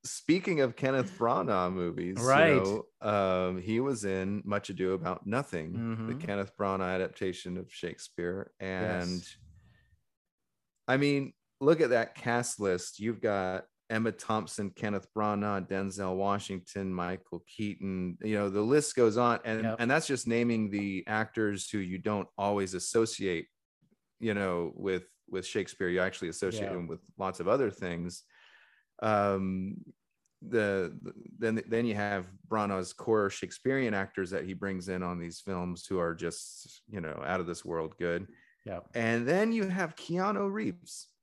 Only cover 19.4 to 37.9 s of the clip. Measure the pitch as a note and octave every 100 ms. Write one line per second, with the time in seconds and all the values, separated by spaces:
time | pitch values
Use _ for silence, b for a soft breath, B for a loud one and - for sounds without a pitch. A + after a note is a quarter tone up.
19.4 | A#2 A2 A2+ A2 A#2+ D3 - C3 - A#2
20.4 | A#2+ A2+ G#2+ G2+ G2+ F#2+ - G#2+ A2 -
21.4 | G#2+ G2 - G#2+ F#2 F#2 G2 G#2 - -
22.4 | G2+ G2+ F#2+ F2+ - A2+ A2 - G2 E2+
23.4 | E2 _ _ _ _ _ _ _ A2+ G2+
24.4 | F#2+ F2 E2+ - G2 F#2 F2+ _ _ F#2+
25.4 | F2+ A2 F#2 - F#2 F2+ F#2 - E2+ E2
26.4 | F#2+ G#2+ G2 F#2 E2+ E2 - - F#2+ F2+
27.4 | F2 B2+ A#2+ F#2+ F#2 E2+ F2 F2 _ b
28.4 | b b b b b - A2 G#2 G2+ G2
29.4 | F#2+ F#2 F#2 - - - _ _ _ _
30.4 | - A#2 G#2 G2 F2 F#2 F#2 - - -
31.4 | A2+ A2 - A2+ A#2+ G#2 G#2 G2 F2+ G2
32.4 | - A2+ G#2 G2 F2+ - - A2 G2+ -
33.4 | F2+ - B2+ C3+ B2 G2+ F#2+ - F#2 F#2
34.4 | E2+ F#2 G2 F#2+ F2 F#2 F2+ F2 E2+ E2
35.4 | - F#2 F2 F2 - F#2 E2+ E2 E2+ -
36.4 | - - - - _ G#2 D#2+ - C2+ F#2
37.4 | F2 E2 - E2 D#2+